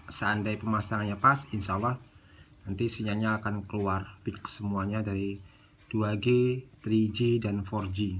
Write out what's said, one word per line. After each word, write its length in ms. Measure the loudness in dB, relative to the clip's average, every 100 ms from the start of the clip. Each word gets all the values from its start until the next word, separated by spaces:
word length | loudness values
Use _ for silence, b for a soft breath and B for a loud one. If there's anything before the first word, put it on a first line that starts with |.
| -14
seandainya 560 | -4 0 0 0 -2
pemasangannya 560 | 0 0 0 -2 -2 2
pas, 320 | 4 4 0
insya 240 | -4 -2
Allah 240 | 0 0 -2 -8 b b b b b -6
nanti 160 | -2 -2
sinyalnya 560 | -2 -2 0 2 0
akan 240 | -2 -4 -4
keluar 480 | -2 0 0 -4 -10
fix 400 | -8 -8 -8 -6
semuanya 400 | -4 -2 -2 -2
dari 320 | -2 -2 -2 -6 -12 b b b -4
dua 240 | 0 0 2
G, 400 | 4 4 4 0 -6 -8 2
three 240 | 4 4
G, 320 | 2 2 2
dan 240 | 2 -2 -2
four 240 | -4 -2
G. 240 | -2 -2